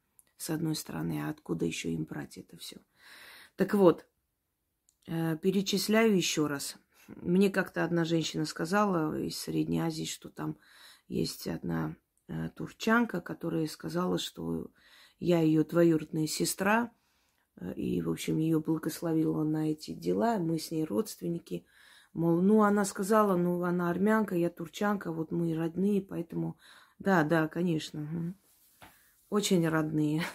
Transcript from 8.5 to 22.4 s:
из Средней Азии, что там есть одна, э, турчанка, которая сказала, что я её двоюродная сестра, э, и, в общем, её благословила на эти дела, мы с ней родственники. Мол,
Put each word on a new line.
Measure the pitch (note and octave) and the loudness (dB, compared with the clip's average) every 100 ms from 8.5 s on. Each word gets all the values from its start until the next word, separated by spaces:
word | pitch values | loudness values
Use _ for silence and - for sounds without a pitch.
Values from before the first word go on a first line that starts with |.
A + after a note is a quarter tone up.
| - E3 G3+ G#3 F3 D#3 - | -4 -2 2 2 2 0 -2
из | D#3+ E3 | -6 -6
Средней | - D#3+ D#3 E3 | -6 -2 0 0
Азии, | E3 D#3+ D#3+ | -2 -4 -6
что | - - | -8 -12
там | - D#3 D#3 _ - - - - | -10 -8 -8 _ -20 -20 -20 -6
есть | - E3 - - | -4 -4 -4 -8
одна, | D#3+ F3 E3 D#3+ E2 _ _ - | -8 -4 -4 -4 -8 _ _ -12
э, | E3 - - | -8 -8 -8
турчанка, | D#3+ - - A3+ A3+ F3 | -14 -6 0 2 2 -4
которая | - D#3 E3 E3 D#3 | -8 -8 -4 -4 -4
сказала, | - D#3+ E3 F3+ F3 | -6 -8 -4 -2 -2
что | - - - E2 - _ _ - - - | -4 -8 -6 -6 -8 _ _ -20 -20 -6
я | E3+ E3+ | 2 4
её | D#3+ D#3 | 4 4
двоюродная | D#3 E3 E3+ D#3+ D#3+ D#3 D#3 | 4 4 6 4 0 -4 -2
сестра, | - E3 - G3 A3 A#3+ - _ _ _ _ _ - | -2 -2 0 2 2 0 -8 _ _ _ _ _ -14
э, | F3+ - | -10 -6
и, | - - | -2 -2
в | E3 | -2
общем, | D#3+ - D#3+ | -2 -2 0
её | D#3+ D#3+ | 2 0
благословила | D#3 D#3+ D#3+ - E3+ D#3+ D#3+ D#3+ | 0 -2 -4 -6 -2 0 0 0
на | D#3 D#3 D#3 | -2 -2 -2
эти | D#3 - | -4 -8
дела, | E3 E3 F3+ A3+ A3+ | -8 -2 0 0 0
мы | E3 D#3+ | -2 -2
с | - | -4
ней | D#3+ | -4
родственники. | D#3 G#3 G#3+ - F3 E3+ - F3 - _ - - _ | -2 -2 -4 -6 -6 -6 -6 -12 -12 _ -20 -20 _
Мол, | D#3+ E3 E3+ | -2 2 4